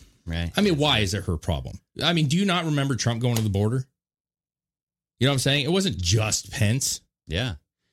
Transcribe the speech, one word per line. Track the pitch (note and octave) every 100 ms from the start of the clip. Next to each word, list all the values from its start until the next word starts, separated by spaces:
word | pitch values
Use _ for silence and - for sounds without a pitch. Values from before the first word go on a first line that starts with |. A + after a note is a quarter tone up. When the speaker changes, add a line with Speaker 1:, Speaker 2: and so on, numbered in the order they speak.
| - _ F2
Speaker 1:
right? | E2 E2+ F#3
Speaker 2:
I |
mean, | G3+ C#3+
why | D3 A#2
is | G2
it | G2 E2+
her | D#2
problem? | - D2 B1+ - _ -
I | D#3+
mean, | E3+ D3
do | E3+
you | G3+
not | F3 E3
remember | C#3+ C#3 B2
Trump | A#2+ A2+
going | B2 A#2
to |
the | A2
border? | G2 G#2+ C3 B2+ _ _ _ _ _ _ _ _ _ _ _ _ -
You | B2+
know |
what | C3+
I'm |
saying? | C#3 C#3+ C#3
It |
wasn't | F#3+ F#3+ F2+
just | E2+ A2 G#2+ - -
Pence. | - G#2 C3 - - - _ -
Speaker 1:
Yeah. | E2 B2 D2+ _ _ _